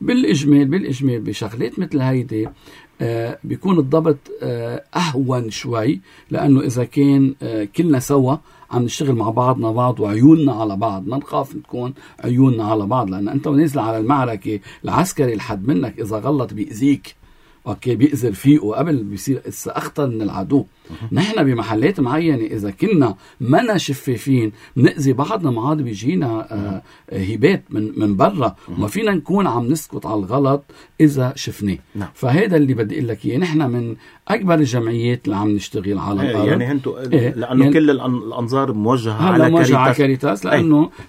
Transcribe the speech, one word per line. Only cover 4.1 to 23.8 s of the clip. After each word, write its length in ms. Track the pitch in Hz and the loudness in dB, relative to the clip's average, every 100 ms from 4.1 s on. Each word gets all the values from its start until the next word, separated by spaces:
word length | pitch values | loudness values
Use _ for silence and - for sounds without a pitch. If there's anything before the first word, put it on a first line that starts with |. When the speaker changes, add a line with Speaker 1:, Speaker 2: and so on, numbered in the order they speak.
| 143 - 415 | 0 -6 -10
Speaker 1:
آه، 420 | 131 120 117 120 - 165 | -6 -6 -6 -8 -6 -4
أهون 540 | 170 131 127 123 113 | -2 -2 -2 -2 -4
شوي، 520 | - 127 117 117 185 - - _ | -8 -6 -2 0 -2 -8 -20 _
لأنه 300 | - 156 135 | 0 4 4
إذا 220 | - 123 | 4 -2
كان، 520 | 120 143 143 139 135 135 | -2 2 4 4 2 0
آه، 220 | 123 110 | -6 -6
كلنا 360 | 104 - 170 131 | -4 0 2 2
سوا 360 | 131 143 127 151 - - - | 2 2 2 -2 -6 -20 -6
عم 120 | 120 | -2
نشتغل 320 | 120 - 143 117 | -2 -2 -2 0
مع 140 | 107 | 0
بعضنا 420 | 113 123 123 113 | 0 0 0 0
بعض 280 | 113 123 117 | 0 0 0
وعيوننا 540 | 104 107 139 160 139 | -2 6 8 8 4
على 220 | 113 110 98 | 0 -4 -2
بعض، 320 | 113 95 95 | -4 -4 -6
ما 100 | 135 | -6
نخاف 380 | - 143 139 - | -4 -6 -6 -12
نكون 380 | - 123 123 131 - - | -10 -8 -8 -10 -20 -10
عيوننا 440 | 117 123 135 113 | 0 4 4 4
على 220 | 107 110 98 | 0 0 0
بعض، 240 | 127 101 | -2 -2
لأن 200 | 92 101 | -4 -4
أنت 180 | 135 156 | -2 2
ونازل 320 | 143 165 135 | 2 2 0
على 180 | 113 113 | -2 -2
المعركة، 640 | 110 143 123 107 - 104 - - - | 0 0 0 -4 -6 -6 -8 -12 -4
العسكري 500 | 107 185 - 127 104 | -2 -2 0 -2 -2
لحد 320 | - 104 107 | -6 -6 -2
منك 320 | 160 113 - | -2 -2 -6
إذا 180 | 107 107 | -6 -4
غلط 360 | 120 147 110 | -2 -2 -2
بيأذيك، 640 | 104 101 107 139 139 - - _ _ _ _ 107 | -6 -8 0 0 0 -4 -20 _ _ _ _ -10
أوكي، 280 | 101 123 110 | -6 -4 2
بيأذي 340 | 147 139 120 | 2 2 -4
رفيقه 460 | 95 135 151 208 - | 0 4 4 2 -2
قبل، 280 | 165 139 | -2 -2
بيصير 380 | 101 101 - 127 - | -4 -8 -4 -4 -6
إسا 300 | - - - | -10 -8 -8
أخطر 300 | 151 - 135 | -8 -4 -4
من 140 | 110 | -2
العدو. 440 | 101 95 95 139 - _ - | -4 -6 0 0 -2 _ -20
Speaker 2:
مهم. 200 | 82 113 | -14 -4
Speaker 1:
نحن 320 | 110 202 220 | -2 0 2
بمحلات 560 | 139 117 101 110 110 - | 2 0 -2 0 0 0
معينة 460 | 127 156 165 131 110 | 0 0 0 0 -2
إذا 260 | 110 101 | -4 -6
كنا 440 | 98 208 180 120 95 - _ | -2 2 4 2 -2 -14 _
منا 360 | 123 165 240 | 2 2 2
شفافين، 720 | 185 | -2